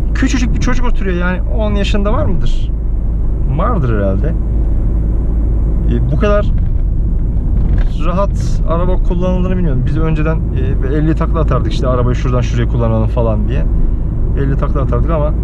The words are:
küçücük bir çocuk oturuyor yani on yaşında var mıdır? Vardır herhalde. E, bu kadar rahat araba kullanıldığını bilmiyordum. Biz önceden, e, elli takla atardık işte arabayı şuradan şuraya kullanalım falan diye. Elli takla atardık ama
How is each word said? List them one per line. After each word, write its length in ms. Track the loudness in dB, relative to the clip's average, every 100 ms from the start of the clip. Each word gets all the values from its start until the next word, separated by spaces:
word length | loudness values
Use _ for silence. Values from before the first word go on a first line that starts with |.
| -2 0
küçücük 380 | 0 0 0
bir 60 | 0
çocuk 280 | 0 2 2
oturuyor 280 | 2 0 -2
yani 240 | -2 -2
on 340 | -2 -2 0 0
yaşında 380 | 0 0 0
var 120 | 0 0
mıdır? 460 | 2 2 0 0 -2 -2 -2 -2 -2 -2 0 -2 0
Vardır 400 | 0 0 0 0
herhalde. 360 | 0 0 -2 -2 -2 0 0 0 0 0 0 0 0 0 0 0 0 0 0
E, 180 | 0 0
bu 80 | 0
kadar 260 | 2 2 2 0 0 0 0 0 0 0 0 -2 0 0 2 2 0 0 0
rahat 560 | 0 0 0 0 0 0
araba 280 | 0 0 2
kullanıldığını 640 | 2 2 0 0 0 0
bilmiyordum. 260 | 0 0 0
Biz 120 | 0
önceden, 400 | 0 0 0 0
e, 580 | -2 -2 0 0 0 0
elli 200 | 0 0
takla 240 | 0 0
atardık 340 | 0 0 0
işte 140 | -2 0
arabayı 280 | 0 0 0
şuradan 260 | 0 0
şuraya 260 | 0 0 0
kullanalım 400 | 0 0 0 0
falan 400 | 0 0 0 0
diye. 160 | 0 0 2 0 0 -2 -2 0 0
Elli 180 | 0 0
takla 240 | 0 0
atardık 300 | 0 2 2
ama 220 | 2 0 0